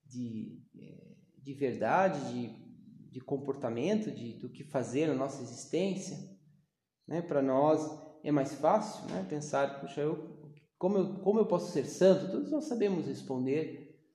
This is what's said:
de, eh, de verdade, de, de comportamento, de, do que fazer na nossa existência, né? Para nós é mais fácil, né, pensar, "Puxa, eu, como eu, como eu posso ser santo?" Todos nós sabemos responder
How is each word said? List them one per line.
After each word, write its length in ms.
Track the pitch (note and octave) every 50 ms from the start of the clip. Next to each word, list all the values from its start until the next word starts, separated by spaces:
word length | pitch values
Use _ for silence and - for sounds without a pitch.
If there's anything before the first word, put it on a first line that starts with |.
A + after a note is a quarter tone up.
| _
de, 560 | - B2 B2 B2 A#2 A2 G#2+ - A2 - - B2 _ _
eh, 400 | - - - - - - - - - _ _ _ -
de 120 | - C3+ C3+
verdade, 800 | B2 C#3+ B2+ A2+ G#2+ G#2+ A2+ C#3 F3 F#3+ F#3+ D#3 C#3+ C3 B2
de, 760 | A#2+ B2 A#2+ A2+ - - - - - - - - - - - -
de 100 | - C3
comportamento, 920 | - - C#3+ C3+ C#3+ C#3 C3+ - - A#2+ A2+ A#2+ C3 F3+ G#3+ G#3+ - -
de, 280 | - - A#2 A#2+ A2 -
do 120 | - B2+
que 140 | - - -
fazer 420 | - - C#3 A#2+ A2 A#2+ C#3 D#3+
na 80 | D#3+ C#3
nossa 280 | C3 C3+ C#3 - C#3
existência, 760 | B2 A2+ - - - - - D#3+ F#3 G3 F3+ - - - C#3+ D3 - - - _ _ _ _ _ _ _ _ _ _ _ _ _ _
né? 160 | - C#3+ E3+
Para 180 | E3+ - D3+ C#3+
nós 400 | C3+ C3+ C3 C3 C#3+ D3+ D#3 D3+ - - - - - - - - -
é 80 | C#3+
mais 220 | D3 C#3 C3 - -
fácil, 520 | - - D#3 G3 G#3+ G#3 - - - -
né, 180 | - D#3+ F#3 F#3+ F#3+
pensar, 520 | D#3 D3 D3 - - C#3 C#3 C#3 - -
"Puxa, 200 | - - - -
eu, 360 | C#3+ D3+ D#3+ D3+ - - - - - - - - _ _ _
como 220 | _ - F#3 G#3 G3
eu, 160 | F3 D3+ - -
como 180 | - F#3+ G#3+ A3
eu 80 | G#3
posso 260 | - F3 E3+ - -
ser 140 | - D#3 B2+
santo?" 440 | - - - F#3 F#3+ F#3 - - F#3
Todos 200 | F#3+ A#3 D4 -
nós 140 | D4+ D4+ -
sabemos 420 | - B3 A3+ G#3 G3+ F#3+ E3 C#3+
responder 920 | C3+ C3 B2 - - C3+ B2+ B2+ C3 C#3 D#3 D#3 - - - - - - _ _ _ _